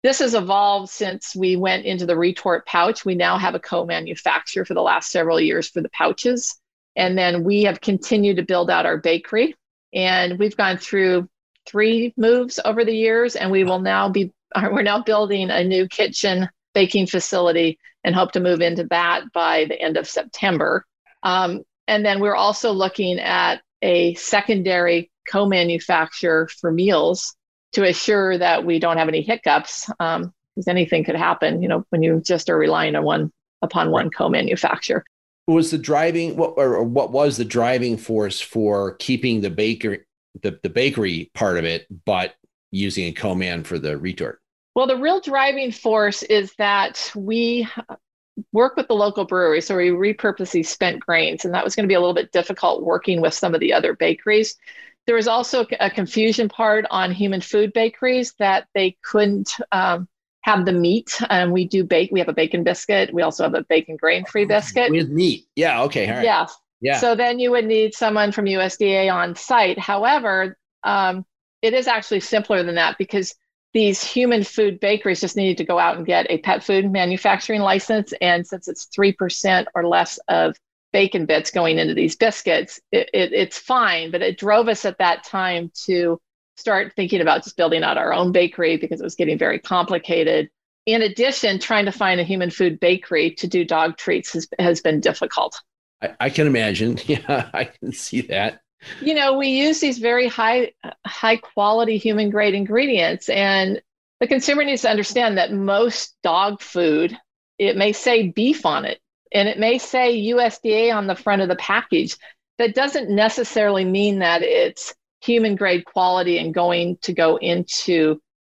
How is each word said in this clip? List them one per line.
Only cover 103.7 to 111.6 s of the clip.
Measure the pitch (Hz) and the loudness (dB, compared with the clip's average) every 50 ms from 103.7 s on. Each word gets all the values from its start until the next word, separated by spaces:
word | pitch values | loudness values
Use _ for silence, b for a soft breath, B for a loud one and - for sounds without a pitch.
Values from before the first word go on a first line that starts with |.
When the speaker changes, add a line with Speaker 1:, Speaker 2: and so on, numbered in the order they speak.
| 196 - _ _ _ _ _ _ _ _ | -2 -6 _ _ _ _ _ _ _ _
Speaker 1:
the | 247 240 | 0 0
consumer | 269 262 262 - 285 294 | 0 0 2 0 0 2
needs | 285 285 277 233 | 2 0 -2 0
to | - 220 | 0 0
understand | 214 208 202 - - 240 240 220 202 185 | 0 0 -2 -2 0 0 0 2 2 0
that | 170 - | 0 0
most | 202 196 196 196 196 202 233 240 226 - - - _ _ | -2 -2 0 0 2 2 2 2 0 -4 -10 -10 _ _
dog | - 175 165 180 196 208 208 - | -2 0 2 2 2 0 -2 -8
food, | - - - 175 175 160 151 156 170 175 233 - _ _ _ _ _ _ _ - | -14 -8 -2 0 2 2 2 2 0 -2 -4 -8 _ _ _ _ _ _ _ -2
it | 202 196 190 | 0 0 2
may | 196 196 214 | 2 2 0
say | 208 - - 247 240 226 208 180 | 0 0 0 2 2 2 2 0
beef | - 208 220 262 311 - - | 0 0 2 2 2 2 0
on | 165 147 143 139 | -2 -2 0 -4
it, | - - - _ _ _ _ _ _ | -6 -8 -10 _ _ _ _ _ _
and | - 208 202 208 | 0 0 2 2
it | 208 196 | 0 0
may | 214 226 247 254 | 2 2 2 0
say | - - - 254 247 247 | -2 -2 0 2 2 4
U | 240 220 202 226 240 247 | 2 2 0 0 2 2
S | 240 226 - - | 2 2 -2 -2
D | - 226 214 | -2 0 2
A | 220 226 233 | 2 2 2
on | 226 208 196 196 | 2 0 -2 -2
the | 185 | -4
front | - - 214 202 196 | -2 0 0 0 2
of | 190 180 | 2 0
the | 180 | -2
package. | - | -4